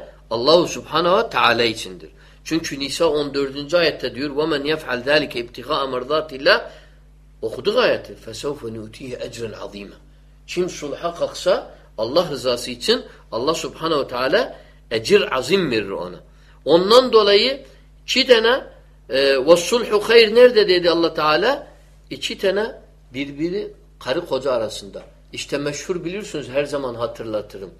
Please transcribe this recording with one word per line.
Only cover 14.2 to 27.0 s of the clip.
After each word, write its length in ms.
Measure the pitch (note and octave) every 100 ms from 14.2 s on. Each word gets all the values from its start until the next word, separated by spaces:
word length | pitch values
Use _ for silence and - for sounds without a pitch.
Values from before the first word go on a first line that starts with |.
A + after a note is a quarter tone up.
| C3 F#3 C4 - - - -
ecir 460 | A2+ A2+ G3 F3+ B2+
azim 340 | B2 F#3+ D#3+
verir 180 | A2+ G2
ona. 300 | F2+ F2+ E2+ - - - - -
Ondan 480 | E3 F#3+ A#3+ B3+
dolayı 500 | A3 G3+ G3+ A#3+ C4+ - - - -
iki 240 | - B3 C4
tane, 360 | A#3 A3 C4 - - - - -
e, 100 | C3
"وَالصُّلْحُ 720 | C#3 C3+ C3 F3 - A#3+ G3
خَيْرٌ" 460 | G#3 G#3 A#3 A3 A3+
nerede 340 | B3 G#3+ F#3
dedi 200 | F3+ E3+
Allah 240 | E3 E3
Teala? 540 | D#3+ D3+ D#3 G#3+ C#4+ - - - - -
İki 280 | C3 - A#3
tane 340 | G3 F#3+ A#3 - - _ _
birbiri 580 | C3 C#3 C#3 E3 G3 G#3+ - - _
karı 260 | B2+ C#3+ F3
koca 260 | C3+ C3+
arasında. 520 | B2 G#2+ - G2+ - - - -
İşte 240 | - - D3
meşhur 480 | C#3+ C#3+ - F3+ D#3+
biliyorsunuz 440 | F#3+ G#3 D#3 B2
her 160 | C3 C#3+
zaman 300 | C#3+ C3
hatırlatırım. 760 | A#2